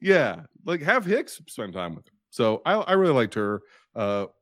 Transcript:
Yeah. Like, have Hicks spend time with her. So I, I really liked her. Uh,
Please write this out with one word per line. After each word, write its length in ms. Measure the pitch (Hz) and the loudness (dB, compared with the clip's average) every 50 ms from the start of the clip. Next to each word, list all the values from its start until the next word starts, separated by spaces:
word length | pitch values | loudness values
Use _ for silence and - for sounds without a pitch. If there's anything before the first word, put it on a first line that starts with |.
Yeah. 400 | - 190 190 170 139 107 87 85 80 - _ _ - | 2 4 4 4 4 2 -2 -6 -12 -20 _ _ -8
Like, 160 | - 175 170 | -6 -6 -4
have 240 | 143 175 240 262 202 | 0 0 0 0 2
Hicks 340 | 175 202 269 330 - - - 151 - | 0 0 -2 -2 -4 -12 -20 -20 -16
spend 260 | - - 110 95 87 | -12 -10 -10 -8 -6
time 200 | 92 90 85 82 | -6 -8 -8 -8
with 140 | - - _ | -12 -16 _
her. 60 | _ _ _ _ | _ _ _ _
So 320 | - - 120 110 107 - - | -4 0 0 0 0 0 0
I, 80 | 160 196 | 0 0
I 200 | 220 190 - 190 | 0 0 0 2
really 200 | 190 190 170 147 | 2 4 4 4
liked 220 | 127 113 101 - | 4 2 0 0
her. 260 | 110 104 101 104 92 - _ _ _ _ _ - | -2 -2 -2 -4 -6 -8 _ _ _ _ _ -8
Uh, 300 | - 101 101 101 101 98 - _ _ | -4 -2 -2 -2 -2 -4 -6 _ _